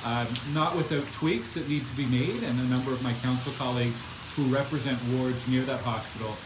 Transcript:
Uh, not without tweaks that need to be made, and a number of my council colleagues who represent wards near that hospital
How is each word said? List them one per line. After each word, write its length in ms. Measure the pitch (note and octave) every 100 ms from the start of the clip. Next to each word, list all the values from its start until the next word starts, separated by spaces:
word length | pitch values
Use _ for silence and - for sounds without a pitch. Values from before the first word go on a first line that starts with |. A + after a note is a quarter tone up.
Uh, 220 | A#2+ A#2+ A#2 B2 D3
not 240 | D3 D#3+ F3
without 300 | D#3 D3 C#3+
tweaks 400 | - D#3 A3+ -
that 160 | E3+ C#3
need 160 | D3 B2
to 100 | B2
be 120 | C3
made, 340 | B2 D#3 A#3
and 180 | A3+ B2
a 40 | B2+
number 180 | B2+ C3
of 120 | B2
my 100 | B2+ A#2
council 320 | B2+ B2+ C#3
colleagues 480 | C3 C3 B2 A#2+ A#2 - - - -
who 80 | C3+
represent 520 | C3+ C#3 D3+ B2+ B2 A#2+
wards 340 | B2+ B2+ B2 B2
near 140 | B2+
that 200 | C3 B2+
hospital 540 | C3 A2+ - - A2 G#2